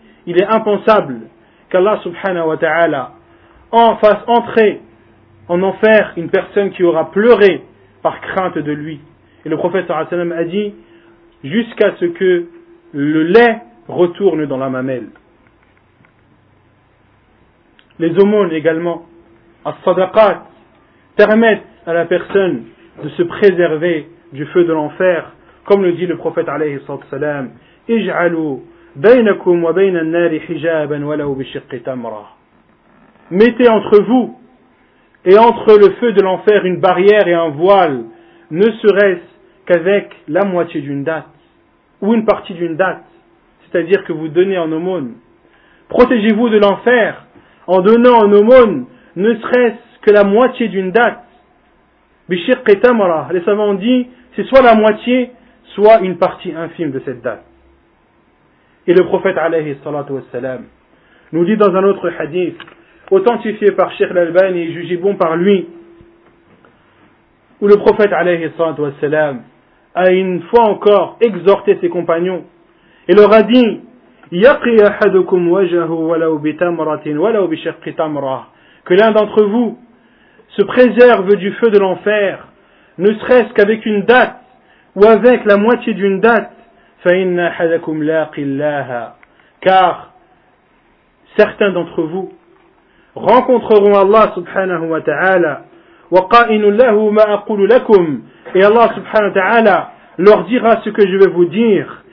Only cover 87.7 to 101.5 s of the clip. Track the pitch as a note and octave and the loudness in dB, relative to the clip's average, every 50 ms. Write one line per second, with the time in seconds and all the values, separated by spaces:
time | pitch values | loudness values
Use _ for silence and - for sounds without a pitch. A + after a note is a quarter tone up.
87.7 | E3+ E3 E3 E3 D#3 D#3 D3+ D3+ D#3+ D#3+ D3+ D#3 - D#3+ C#3+ C#3 C3+ C3+ D3 D3+ | -2 -2 -4 -6 -6 -4 -4 -2 -2 -2 -4 -4 -6 -8 -8 -6 -6 -4 -4 -4
88.7 | D3 C#3+ C3 B2 B2 A#2 A2+ A#2 - _ _ _ _ _ _ _ _ _ - F#3 | -4 -6 -6 -8 -10 -10 -10 -12 -16 _ _ _ _ _ _ _ _ _ 0 2
89.7 | F#3 F#3+ F#3 E3+ - - - - _ _ _ _ _ _ _ _ _ _ _ _ | 4 4 4 2 0 -4 -10 -20 _ _ _ _ _ _ _ _ _ _ _ _
90.7 | _ _ _ _ _ _ _ _ _ _ _ _ - - G#3 G#3 - - A3 G3 | _ _ _ _ _ _ _ _ _ _ _ _ 0 0 0 0 0 -2 -2 -2
91.7 | F3+ F3 E3 E3+ - - D#3+ D3+ E3 F#3+ F#3 - - _ _ _ _ _ _ _ | -2 -2 -6 -6 -6 -6 -6 -6 -6 -8 -10 -12 -14 _ _ _ _ _ _ _
92.7 | _ _ _ _ _ _ _ _ - - - F#3 A#3 B3+ - - B3+ A3+ A3 - | _ _ _ _ _ _ _ _ -16 -6 -2 0 0 0 0 0 -2 -2 0 0
93.7 | A3 G#3 G3+ G3+ G3+ G3 G3 G3 G#3 A3 A3 G#3+ - F#3 E3+ - - G3 F#3+ F#3 | 0 2 2 2 2 2 2 2 4 2 2 2 -2 -6 -12 -8 -6 -6 -4 -4
94.7 | F3+ D#3+ E3 E3 D#3+ D#3 - D#3 D3 C#3+ F3 F#3+ F#3+ F#3+ E3+ D3+ C3+ - - _ | -6 -6 -6 -6 -6 -6 -4 -4 -4 -2 0 0 2 2 0 -2 -4 -8 -12 _
95.7 | _ _ _ _ _ _ _ - E3+ F#3 A3+ - A#3+ A#3+ A#3 A3 A3 G#3+ G#3 G#3 | _ _ _ _ _ _ _ -2 0 0 2 4 4 4 4 4 2 0 2 2
96.7 | G3+ A3 C4 B3 G#3 G#3+ G#3+ G#3+ G#3 G#3+ G#3+ G#3 G#3 G3+ - - A3 G3+ G3 G3 | 4 4 4 4 2 2 2 2 2 2 2 2 2 -2 -4 -4 -4 0 2 4
97.7 | A#3 B3 A#3+ - A3 F#3+ F3 D#3 C#3 A2 - - - _ - - - F#3 G3 G#3 | 4 2 4 4 4 4 4 2 -4 -8 -10 -14 -20 _ -12 -4 0 2 4 4
98.7 | A3 A#3+ A#3 G#3+ - G3 F3+ - - A3 G#3 G3 - G3 F#3 G3 A3+ A#3 A3+ G#3 | 4 4 2 0 -2 -6 -8 -4 -2 -2 -2 0 -2 -2 0 0 2 2 2 2
99.7 | F#3 D#3+ - - - _ _ _ _ - F3 G3+ G#3 F3+ F3 F3 A#3+ B3 G3+ A3+ | 2 2 0 -6 -14 _ _ _ _ 0 4 4 4 4 2 -2 -2 0 2 2
100.7 | A3 A3 - G#3+ G#3+ A#3 G3+ F3+ F#3 F#3+ G3 F3+ D#3 F3 F3 E3 | 0 0 -2 -4 -2 0 0 2 2 4 2 2 4 2 0 0